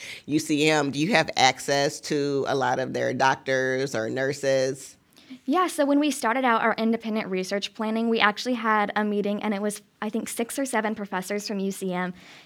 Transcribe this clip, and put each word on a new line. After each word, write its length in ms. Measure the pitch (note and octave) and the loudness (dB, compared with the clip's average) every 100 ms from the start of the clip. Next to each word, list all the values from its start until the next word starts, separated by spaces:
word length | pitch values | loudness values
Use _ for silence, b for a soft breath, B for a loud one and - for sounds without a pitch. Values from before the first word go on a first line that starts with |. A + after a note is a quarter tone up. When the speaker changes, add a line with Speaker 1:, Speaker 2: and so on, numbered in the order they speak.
| B B B | B B B
Speaker 1:
U 140 | D3+ | -2
C 280 | D3+ D3+ D#3 | 0 2 4
M. 220 | D#3 C#3 | 4 2
Do 80 | C3+ | 0
you 140 | D#3+ | 2
have 180 | G3+ D#3 - | 2 2 4
access 640 | C3 B2+ - C#3+ C#3+ - | 4 4 0 2 0 -2
to 440 | - D3+ C#3+ C#3 - | -4 -2 0 0 0
a 80 | C3+ | 0
lot 240 | B2+ C3 | 0 0
of 120 | B2+ | -2
their 220 | B2+ B2 | -2 -2
doctors 800 | B2+ C3 C3+ - C3 C3 C3 C#3 | 2 2 2 0 0 2 0 -2
or 160 | A#2 A2 | -2 -4
nurses? 840 | B2 C3+ C#3 C3+ C3+ C3 C3 - - _ B B B3+ | -2 -2 0 2 2 2 -2 -10 -20 _ B B -12
Speaker 2:
Yeah, 220 | - E4+ F4+ | -2 0 2
so 200 | D#4+ C#4 | 2 2
when 120 | C#4+ | 4
we 120 | D4+ | 2
started 340 | C#4 A3+ B3 | 0 -2 0
out 160 | C4 A3+ | 0 0
our 140 | A3+ G#3 | 0 0
independent 520 | A3 A3+ A3+ G#3+ F#3+ | 0 0 -2 -4 -2
research 440 | F#3 F#3 G3+ G3 | -4 -4 -4 -6
planning, 380 | - A3 A3+ A3+ | -6 -4 -2 0
we 100 | A3+ | 4
actually 320 | G3+ G3+ B3 | 4 4 -2
had 400 | A#3+ A3+ G#3+ G#3 | -2 2 2 2
a 80 | - | 0
meeting, 400 | G#3+ G#3 G3+ G#3 | 0 0 0 -2
and 120 | G#3+ | -2
it 80 | G3 | -2
was, 180 | G#3 G#3 - - | -2 -4 -10 -10
I 80 | G#3+ | -6
think, 180 | A3 A3 | -4 -6
six 300 | - A#3 - | -6 -4 -4
or 80 | C4+ | -2
seven 280 | A3 G#3+ | 0 -2
professors 540 | A3 G3+ F#3 F#3 G#3 G3+ | -2 -6 -6 -4 -6 -4
from 100 | G3+ | -4
U 120 | G3 | -2
C 240 | F#3+ G3 | -2 -4
M. 180 | F3+ F3+ F3+ B B | -2 -4 -6 B B